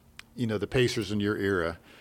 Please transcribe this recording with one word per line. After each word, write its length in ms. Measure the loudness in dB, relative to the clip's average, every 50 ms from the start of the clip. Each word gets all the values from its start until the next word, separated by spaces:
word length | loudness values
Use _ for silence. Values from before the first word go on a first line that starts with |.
| -20 -20 -20 -20 -20 -18 -6
you 120 | -4 -2
know, 120 | 0 0 -2
the 80 | -2
Pacers 460 | 0 2 4 4 4 2 -2 -2 -2
in 80 | -2 0
your 160 | 0 0 0
era 420 | 0 0 0 2 2 0 -2 -4 -8 -14 -20 -20 -20